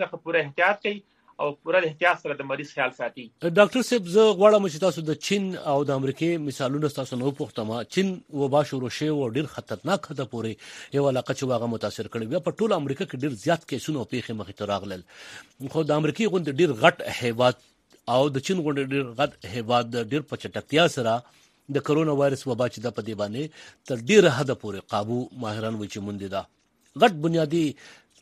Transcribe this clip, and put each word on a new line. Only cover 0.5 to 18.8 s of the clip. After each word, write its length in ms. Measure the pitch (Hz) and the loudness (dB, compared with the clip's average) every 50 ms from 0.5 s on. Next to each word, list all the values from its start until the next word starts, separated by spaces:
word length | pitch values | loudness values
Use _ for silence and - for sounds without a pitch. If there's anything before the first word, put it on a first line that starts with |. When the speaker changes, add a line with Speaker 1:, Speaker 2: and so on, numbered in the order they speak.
| 139 - 175 185 208 202 - 208 | 0 2 2 2 2 0 -2 -6
Speaker 1:
کوي 120 | 208 208 - _ _ _ _ _ _ - 147 | -6 -8 -10 _ _ _ _ _ _ -8 -6
او 40 | 147 143 - - | -6 -6 -6 -4
پوره 140 | 160 170 185 175 160 | 0 2 2 2 0
احتیاط 300 | 151 - - - - - - | 0 0 2 2 2 2 -2
سره 120 | 180 143 - | -6 -6 -6
د 80 | 139 135 | -6 -6
مریض 240 | 135 135 151 143 - 147 | -6 -6 -6 -6 -4 -2
خیال 120 | 135 127 127 | -2 -2 -2
ساتي. 300 | - 127 117 - - 123 113 _ - - 175 165 190 | -4 -8 -8 -8 -10 -16 -18 _ -6 -4 2 4 6
Speaker 2:
ډاکټر 240 | 208 196 - 262 226 - | 4 6 4 0 0 2
صاحب، 180 | 247 240 190 175 170 | 0 0 0 2 4
زه 80 | 208 220 220 208 175 | 6 6 6 6 6
غواړم 240 | 196 214 214 208 196 190 | 8 8 8 6 4 2
چې 80 | 143 151 202 | -2 0 0
تاسو 180 | 185 151 165 165 151 | 0 0 0 -2 -4
د 100 | 156 147 - - | -4 -4 -2 0
چین 160 | 196 202 196 190 185 160 - 165 143 | 0 0 0 -2 -4 -4 -2 0 2
او 40 | 139 143 139 | 2 2 0
د 20 | 139 135 | 0 0
امریکې 420 | 135 143 131 - 160 165 170 170 151 143 | 0 -2 -2 -2 -2 -2 0 -2 -4 -6
مثالونه 420 | 127 - 143 123 139 147 156 147 - | -4 -2 -2 -2 0 0 -2 -2 -2
ستاسو 260 | - 131 - - 123 | -4 -8 -6 -4 -4
نه 100 | 123 139 | -2 -2
وپوښتم. 400 | 135 - 151 - - - 110 107 110 120 113 - - | -2 -4 -6 -8 -6 -6 -4 -4 -4 -4 -6 -4 0
چین 160 | 180 190 196 185 175 - _ - 143 | 0 0 0 0 -4 -10 _ -4 -2
وبا 200 | 139 139 127 147 147 - | 0 2 4 4 2 2
شروع 180 | - 135 123 120 - - | 0 -4 -4 -4 -4 -2
شوې 160 | 151 156 151 147 | -2 0 0 0
وه، 100 | 139 117 110 | 0 0 0
ډېر 100 | 139 160 123 - | -2 -4 -4 -6
خطرناک 560 | - - - 120 101 - 143 190 190 - - | -12 -10 -8 -8 -6 -2 -2 -2 -2 -2 -6
حده 140 | 156 135 135 - - | -8 -8 -8 -6 -6
پورې 640 | 117 110 110 107 - - - - - - - - 139 | -6 -6 -6 -6 -8 -12 -18 -18 -18 -10 -4 0 2
یو 80 | 143 139 | 2 2
علاقه 220 | 131 127 117 - 139 - | 2 2 0 -2 -4 -2
چې 60 | 139 | -2
وه، 120 | 127 127 113 | 0 0 0
هغه 80 | 113 120 117 | 0 -2 -4
متاثر 340 | 107 - 104 98 - 110 104 - | -4 -4 -6 -6 -6 -8 -8 -6
کړې. 120 | 117 113 110 135 | -6 -4 -4 -4
بیا 80 | 180 - 175 | -4 -2 -4
په 40 | 147 - | -2 0
ټوله 220 | 208 226 202 170 | 0 0 0 0
امریکا 240 | 143 139 139 - 196 | 0 -2 -4 -4 -6
کې 160 | - - 127 127 | -8 -6 -4 -4
ډېر 100 | 151 131 101 - | -4 -4 -2 0
زیات 200 | 151 170 156 - - | 0 0 0 -2 -6
کیسونه 300 | - 120 - - 156 143 | -8 -6 -4 -4 -4 -4
او 60 | 113 - - | -4 -4 -6
پېښې 200 | 127 110 - 117 107 | -6 -6 -6 -8 -8
مخې 140 | 101 - 98 - | -8 -10 -8 -6
ته 60 | 104 101 101 | -4 -2 -2
راغلل. 320 | 98 92 101 95 90 90 _ - - - - - - - _ _ - 131 139 - | -2 -4 -6 -10 -12 -12 _ -20 -20 -20 -20 -18 -20 -20 _ _ -14 -12 -6 -2
خو 80 | 156 160 | -2 0
د 80 | 147 151 151 | 2 2 2
امریکې 300 | 156 151 147 - 226 208 165 | 2 0 0 0 0 0 0
غوندې 180 | 190 170 147 139 131 | 0 -2 0 2 2
ډېر 100 | 175 165 135 107 123 | 4 2 4 6 6
غټ 140 | 170 175 - - 117 117 - | 6 6 6 0 -8 -4 -2
هیواد 340 | 127 120 113 113 123 123 123 - _ _ _ _ _ _ _ _ _ - 120 | -2 0 2 4 4 4 4 2 _ _ _ _ _ _ _ _ _ 2 4
او 60 | 127 139 151 135 | 4 4 4 2
د 20 | 135 131 - | -2 -2 -2
چین 100 | 190 185 156 | -2 0 0
غوندې 180 | 151 147 143 | -2 -2 -2